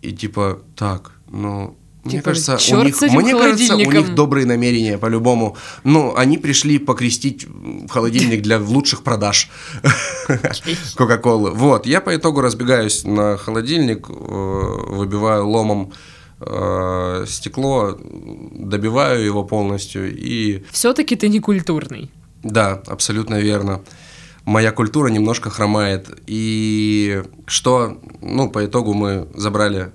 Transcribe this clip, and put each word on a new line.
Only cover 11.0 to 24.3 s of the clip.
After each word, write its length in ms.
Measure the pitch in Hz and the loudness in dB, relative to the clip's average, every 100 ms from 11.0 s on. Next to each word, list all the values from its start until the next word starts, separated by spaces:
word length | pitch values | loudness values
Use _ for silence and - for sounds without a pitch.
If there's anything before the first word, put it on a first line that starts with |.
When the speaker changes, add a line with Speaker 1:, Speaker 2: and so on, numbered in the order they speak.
| 120 117 120 113 104 | 2 2 2 2 0
Speaker 1:
Вот, 360 | 107 139 120 117 | 2 4 4 2
я 140 | 165 | 0
по 100 | 190 165 | 0 0
итогу 240 | 160 143 | 0 2
разбегаюсь 640 | 127 110 123 127 110 - | 0 0 0 2 2 -2
на 320 | - 104 104 101 | 0 0 2 0
холодильник, 720 | - 110 117 170 135 101 - | -4 -4 -2 0 0 -2 -6
э, 40 | - - 98 98 98 - 101 - | -14 -8 -6 -4 -2 -2 -4 -6
выбиваю 580 | 98 98 104 107 107 101 | -4 -2 0 2 2 2
ломом, 460 | 113 110 104 98 - - - - - | 2 2 0 -4 -12 -20 -20 -20 -14
э, 840 | - - 92 92 92 92 90 92 104 | -8 -4 -2 -2 -2 -2 -2 -4 -6
стекло, 680 | - - - 135 135 101 95 - - - - - | -8 -8 -4 0 0 0 -4 -14 -16 -16 -16 -16
добиваю 680 | - 98 101 107 117 143 123 | -12 -6 -2 0 0 2 2
его 200 | 107 104 | 0 -2
полностью 680 | 98 110 101 101 - 98 95 104 | -2 -2 -2 -4 -6 -8 -8 -8
и 460 | - 120 107 98 - | -6 -2 -2 -4 -6
Speaker 2:
Всё-таки 440 | - 233 262 294 240 | 0 0 2 0 2
ты 120 | 208 | 2
не 120 | 208 | 2
культурный. 680 | 208 196 170 156 - 113 135 - - - | 2 0 0 -4 -4 -12 -14 -18 -20 -14
Speaker 1:
Да, 380 | - 110 101 95 - | -2 2 2 0 -8
абсолютно 540 | - - 107 107 104 | -6 -2 -2 0 0
верно. 400 | 104 104 101 95 - - - - - | 2 2 0 -4 -8 -20 -20 -20 -20